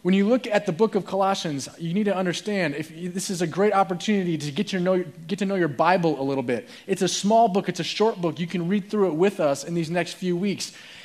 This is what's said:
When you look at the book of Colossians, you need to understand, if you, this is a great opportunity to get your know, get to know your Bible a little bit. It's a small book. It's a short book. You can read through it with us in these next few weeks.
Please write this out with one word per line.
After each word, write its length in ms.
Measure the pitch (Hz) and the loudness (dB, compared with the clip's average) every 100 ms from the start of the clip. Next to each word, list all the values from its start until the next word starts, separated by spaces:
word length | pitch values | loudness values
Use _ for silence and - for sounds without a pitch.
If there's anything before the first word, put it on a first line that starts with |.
When 120 | 180 | 4
you 160 | 196 202 | 4 4
look 180 | 254 233 | 2 2
at 180 | 208 202 | 0 0
the 60 | |
book 240 | 160 220 202 | 0 2 0
of 100 | - | -2
Colossians, 640 | 190 190 196 170 139 123 - | 0 0 0 -4 -6 -8 -8
you 160 | 165 | -4
need 120 | 185 208 | -2 0
to 100 | 185 | 0
understand, 580 | 185 165 - 202 160 | -2 -4 -4 -2 -2
if 160 | 143 156 | -4 -10
you, 200 | 160 180 | -10 -8
this 200 | 180 - | -6 -6
is 120 | 175 | -2
a 60 | 175 | -2
great 260 | 170 208 | 2 2
opportunity 640 | 196 190 180 - 202 175 160 | 4 2 0 0 0 0 -2
to 120 | 147 | -4
get 220 | 143 - | -4 -4
your 100 | 190 | 0
know, 220 | 180 185 156 - 160 | 2 0 -2 -12 -8
get 120 | 196 | -4
to 60 | 196 | -2
know 100 | 196 | 0
your 120 | 165 | 0
Bible 540 | 131 165 190 170 135 | 2 4 4 2 0
a 20 | |
little 180 | 139 135 | -2 -2
bit. 280 | 123 117 - - - | -2 -4 -4 -18 -6
It's 140 | 190 | -2
a 60 | 180 | 0
small 400 | - 196 226 226 | 0 4 4 6
book. 180 | 190 185 | 2 -2
It's 140 | 170 | -4
a 20 | |
short 380 | 165 - 214 220 | -6 2 0 2
book. 180 | 175 135 | -4 -2
You 80 | 170 | -4
can 220 | 185 170 | -4 0
read 200 | 208 196 | -2 0
through 200 | 214 190 | 2 2
it 60 | 156 | 4
with 260 | 196 202 | 2 4
us 240 | 151 139 - | 0 0 -2
in 80 | |
these 160 | 170 160 | -4 -2
next 240 | 175 170 | -2 -4
few 240 | - 185 175 | -4 -2 0
weeks. 340 | 202 165 - - - - | -2 -4 -8 -12 -20 -20